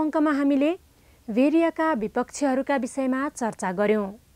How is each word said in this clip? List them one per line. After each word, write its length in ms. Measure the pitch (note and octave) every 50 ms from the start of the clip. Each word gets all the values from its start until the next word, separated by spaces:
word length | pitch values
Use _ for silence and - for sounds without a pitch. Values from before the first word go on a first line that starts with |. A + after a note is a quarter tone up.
अङ्कमा 300 | D#4 D#4 - D#4+ D4+ D#4
हामीले 400 | D4 C4+ C#4+ C#4 C#4+ C4+ C#4+ D#4 F4+ F#4+ - _ _ _ _ - - _ _
वीर्यका 680 | - G#3 A#3 C4+ D4+ D4 E4 E4 E4 D#4+ - D#4+ D#4+ D#4
विपक्षीहरूका 800 | A3 G3 G#3 - B3 B3 - - - D4 C4+ C4 C4 C4+ - C#4+
विषयमा 540 | C4+ A#3 - - C#4 C4+ B3+ B3+ C4 C#4 D4+
चर्चा 420 | - - B3 G#3+ G3+ - G#3 F#3
गर्यौँ। 360 | F#3 F3+ G#3 G#3 A3 G#3+ G3+ G3 G#3 - _ _ _